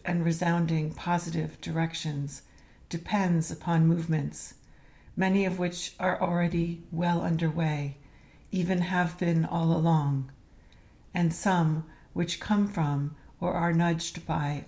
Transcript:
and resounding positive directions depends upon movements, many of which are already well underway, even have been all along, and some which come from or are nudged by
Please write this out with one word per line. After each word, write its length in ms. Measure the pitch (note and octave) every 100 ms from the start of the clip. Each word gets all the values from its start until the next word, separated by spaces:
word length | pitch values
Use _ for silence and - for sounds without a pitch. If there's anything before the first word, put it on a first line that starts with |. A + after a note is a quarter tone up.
and 220 | - F3 E3
resounding 680 | E3 E3+ E3+ E3 D#3+ D3+
positive 680 | D#3 F3 F3 E3+ D#3+ D#3 -
directions 800 | E3 D#3+ E3 - D#3 C#3+ C#3+ - - - - - -
depends 600 | E3 - G#3 F#3 E3 D#3+
upon 380 | E3 - E3 D#3+
movements, 680 | E3+ E3 D#3 C#3+ - - - - - - - - -
many 300 | F#3+ G3 F#3+
of 120 | F3+
which 360 | F3+ F3 - -
are 240 | F#3 F3+
already 600 | F3+ F3 E3+ E3+ E3+ E3+ -
well 300 | E3 F3 E3+
underway, 720 | F3 D#3+ E3 D#3 D#3+ D3 C#3+ C#3 - - - - -
even 280 | F#3 F3 F3+
have 380 | F3 F#3 E3+ -
been 280 | E3+ E3 D#3+
all 260 | E3+ E3
along, 580 | E3 E3 D#3+ C#3+ C#3 C3 - - - - - - - -
and 200 | F3+ E3+
some 520 | E3 G#3 F3+ D#3+ D#3 D#3+ - -
which 300 | F3 E3+ -
come 260 | - G#3 G3+
from 480 | F#3 D3 C#3+ C#3+ D#3 - -
or 140 | F3
are 180 | F3 E3+
nudged 540 | E3 F3 E3 - - D#3+
by 400 | D#3+ C#3+ D3